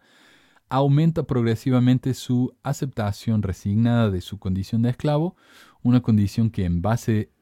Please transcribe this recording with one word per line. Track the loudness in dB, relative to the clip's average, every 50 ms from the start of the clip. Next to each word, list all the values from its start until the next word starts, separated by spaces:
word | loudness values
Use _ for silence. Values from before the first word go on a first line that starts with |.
| _ _ _ _ _ _ _ _ _ _ _ _ _ _
aumenta | -2 0 2 2 2 4 2 2 0 -2 -4
progresivamente | -2 -2 0 0 0 0 -2 0 0 2 4 4 4 2 2 0 -2 -4
su | -4 -4 -2 0 0 0 -2 -6 _
aceptación | -8 -8 -6 -6 -6 -8 -6 -4 -4 -4 -4 -4 -4 -2 0 0
resignada | 0 -2 -6 -4 -4 -2 0 2 2 2 4 2 2 2
de | 0 -2
su | -6 -8 -12 -8
condición | -6 -4 -4 -4 -4 -2 -2 0 0
de | 0
esclavo, | -2 -2 -2 0 0 0 0 -2 -6 _ _ _ -20 -20 -20 -20 _ _
una | 0 2 2 2
condición | 4 4 2 2 2 2 0 -2 -2 -2
que | -2 -2 -2
en | -2 -2 0 0
base | 0 -2 -2 -2 -2 -2 -2 -2 -6 _ _